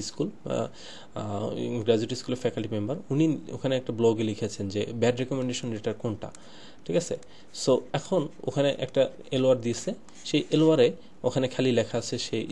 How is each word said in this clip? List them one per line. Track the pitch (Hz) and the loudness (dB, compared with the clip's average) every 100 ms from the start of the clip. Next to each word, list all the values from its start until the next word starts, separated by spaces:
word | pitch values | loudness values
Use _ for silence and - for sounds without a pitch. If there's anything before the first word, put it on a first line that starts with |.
স্কুল, | - - 175 - | -6 -4 -4 -4
আহ, | - 123 110 - - - - | -4 -2 -2 -6 -16 -16 -12
আহ, | 117 107 101 117 123 120 120 | -8 -4 -4 -4 -4 -4 -2
গ্র্যাজুয়েট | 107 113 117 | 4 4 4
স্কুলের | 123 - 123 | -4 -4 -2
ফ্যাকাল্টি | 117 117 104 | -2 -2 -2
মেম্বার, | 107 104 165 - | -2 -2 -4 -2
উনি | 139 160 135 - | 2 4 2 -4
ওখানে | - 135 131 | -4 0 0
একটা | 127 | -2
ব্লগে | 113 117 110 | 2 4 4
লিখেছেন | 110 104 104 - 101 | 0 -2 -4 -4 -4
যে | 101 - | -2 -2
ব্যাড | 117 117 120 | 2 2 2
রেকমেন্ডেশন | 127 135 127 120 127 | 0 -2 -4 -4 -4
লেটার | 107 113 | -4 -4
কোনটা, | 107 120 101 - - - - - - - | -4 -4 -4 -8 -14 -18 -18 -18 -14 -2
ঠিক | 170 | -2
আছে? | 170 - - - - - - | 0 -6 -8 -18 -14 -4 2
So, | 127 - | 2 2
এখন | 139 - 185 147 - | -4 0 0 0 -4
ওখানে | - 143 139 - | -4 0 0 0
একটা | 127 143 131 - - | -2 2 2 0 -4
এলওআর | 131 131 123 | 2 4 4
দিয়েছে, | 117 117 - - - - | 2 -2 -4 -8 -10 -14
সেই | - 151 - | 0 0 2
এলওআরে | 156 160 156 123 - - - | 4 6 8 6 4 -12 -4
ওখানে | 127 135 127 | -2 2 0
খালি | - 131 | 2 4
লেখা | 113 107 120 | 4 2 0
আছে | - 120 | -2 -4
সে | - 113 110 | -2 -4 -4